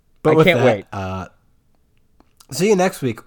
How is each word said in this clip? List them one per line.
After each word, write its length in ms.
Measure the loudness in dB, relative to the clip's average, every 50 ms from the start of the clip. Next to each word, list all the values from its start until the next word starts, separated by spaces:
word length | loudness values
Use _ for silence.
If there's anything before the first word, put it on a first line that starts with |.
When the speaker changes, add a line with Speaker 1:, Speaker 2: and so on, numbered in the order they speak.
| _ _ _ _
Speaker 1:
but 120 | 0 2 4
Speaker 2:
I 20 |
Speaker 1:
with 100 | 4 4
Speaker 2:
can't 140 | 4 4 2
Speaker 1:
that, 60 | 2
Speaker 2:
wait. 200 | 2 0 -2 -4 _ -10
Speaker 1:
uh, 340 | -10 -8 -8 -8 -10 -10 -14 _ _ _ _ _ _ _ _ _ _ _ _ _ _ _ _ _ _ _ _ _ -20 -18 -12
see 180 | -6 -2 0 2
you 60 | 2
next 260 | 2 0 -2 -2 -4
week 180 | -6 -6 -6 -8 -10